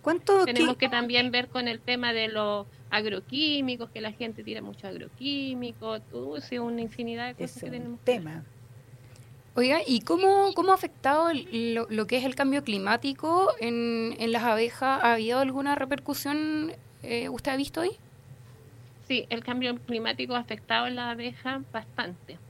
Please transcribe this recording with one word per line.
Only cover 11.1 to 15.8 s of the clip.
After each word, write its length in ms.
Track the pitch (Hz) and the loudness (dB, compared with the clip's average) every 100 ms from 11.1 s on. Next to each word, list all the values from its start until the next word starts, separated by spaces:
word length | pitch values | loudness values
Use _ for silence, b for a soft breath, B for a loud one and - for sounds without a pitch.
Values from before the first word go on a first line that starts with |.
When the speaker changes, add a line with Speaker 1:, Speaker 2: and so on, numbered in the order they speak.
| 302 339 | 4 4
Speaker 3:
el, 460 | 294 - 226 233 | 0 -2 -2 0
lo, 120 | 226 226 | -2 -2
lo 160 | 214 208 | -2 0
que 100 | 247 | 0
es 80 | |
el 100 | 262 262 | 0 0
cambio 260 | 277 277 | 2 2
climático 880 | 277 202 196 233 277 269 311 349 381 480 | 0 -2 2 2 0 -2 2 4 4 2
en, 540 | 233 233 233 233 226 - | -2 0 0 0 -2 -2
en 140 | 226 | 0
las 120 | 226 | 2
abejas? 580 | 233 220 233 - 262 269 | 2 2 0 0 0 4
¿Ha 120 | 233 | 4
habido 260 | 226 220 254 | 4 2 2
alguna 340 | 269 262 277 | 2 0 0
repercusión, 1000 | 285 | 0